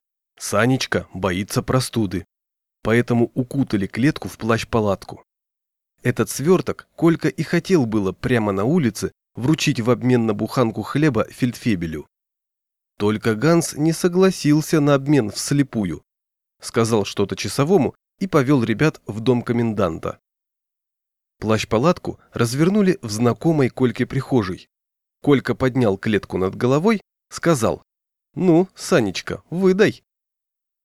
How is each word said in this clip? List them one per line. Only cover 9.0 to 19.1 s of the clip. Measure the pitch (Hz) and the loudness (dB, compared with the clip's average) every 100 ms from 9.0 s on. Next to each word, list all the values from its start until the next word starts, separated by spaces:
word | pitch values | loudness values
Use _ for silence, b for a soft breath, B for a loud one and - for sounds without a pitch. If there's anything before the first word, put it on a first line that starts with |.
| 92 - _ - | -8 -10 _ -4
вручить | 127 156 147 123 | -2 0 0 0
в | 113 | 0
обмен | 113 123 123 113 | 0 2 2 2
на | |
буханку | 104 110 - 113 107 | -2 -2 0 0 -2
хлеба | - 139 156 110 - | -4 0 0 0 -4
фельдфебелю. | - 123 - 123 95 82 78 - _ _ _ _ _ _ _ _ - | -2 -4 -2 -2 -2 -2 -8 -12 _ _ _ _ _ _ _ _ -4
Только | 104 107 113 107 | -2 -2 -2 0
Ганс | 151 170 - - | 2 2 0 -2
не | 160 | -2
согласился | 160 180 175 190 - 147 151 - 160 | 0 0 2 2 2 2 2 2 2
на | 147 139 | 2 2
обмен | 135 147 104 | 2 2 2
вслепую. | - - 143 135 113 92 73 - _ _ _ _ _ | -4 -2 0 0 -2 -4 -6 -14 _ _ _ _ _
Сказал | - 120 110 113 98 | -6 -2 0 0 0
что-то | - 95 95 | -2 -4 -4
часовому | 104 - 143 190 131 - _ - | -6 -2 2 2 0 -4 _ -10
и | 190 | -2
повёл | 156 127 143 | 0 2 2
ребят | 110 104 151 - | 0 0 -2 -2
в | - | -10